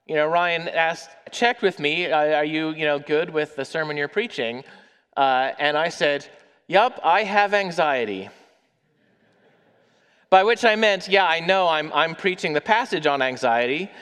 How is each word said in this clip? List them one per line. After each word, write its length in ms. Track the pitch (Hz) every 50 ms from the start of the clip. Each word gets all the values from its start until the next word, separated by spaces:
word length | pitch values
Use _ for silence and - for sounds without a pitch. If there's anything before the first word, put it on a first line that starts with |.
| _
you 100 | - 156
know, 100 | 151 151
Ryan 440 | 156 165 170 175 175 170 165 165 170
asked, 400 | - 170 165 165 170 160 - - - - - -
checked 300 | - - 240 233 247 -
with 180 | - 196 175 -
me, 300 | 147 147 156 170 180 160
"Uh, 260 | 156 151 151 151 156
are 100 | 147 151
you, 240 | 156 160 156 160 160
you 160 | 156 156 160
know, 120 | 151 147 143
good 320 | 147 - 151 151 170 170
with 280 | 160 156 151 151 - -
the 80 | 135
sermon 320 | - - 165 156 151 151 147
you're 100 | 143 143
preaching?" 560 | - 208 226 240 - - 127 113 117 127 139 - - - - _ _ _ _ _ - -
Uh, 340 | 139 135 131 127 131 135 - -
and 180 | 147 147 147 151
I 120 | 160 175
said, 360 | 165 - 175 147 143 143 139 - - - _ _ _ _ _ -
"Yup, 320 | 165 190 220 247 247 - -
I 200 | 156 170 196 220
have 300 | 190 202 208 202 202 196
anxiety." 760 | 208 196 185 165 175 170 151 139 127 120 104 101 95 95 101 - - - _ _ _ _ _ _ _ _ _ _ _ _ _ _ _ _ _ _ _ _ _ _ _ _ _ _ _ _ _ _ _ _ _ _ _ _ -
By 140 | - 190 190
which 220 | 214 233 226 240
I 100 | 233 214
meant, 320 | 214 220 214 196 185 180 -
"Yeah, 180 | 185 196 190
I 140 | 175 160 165
know 280 | 165 170 190 190 185 175
I'm, 240 | 160 156 151 156 175
I'm 220 | 147 151 165 160
preaching 380 | - - 196 185 180 - 180 151
the 80 | 147
passage 440 | - - 220 220 254 247 - 165 151
on 160 | 151 143 139
anxiety." 680 | 131 131 127 123 - 123 117 117 120 123 135 156 185 202 - -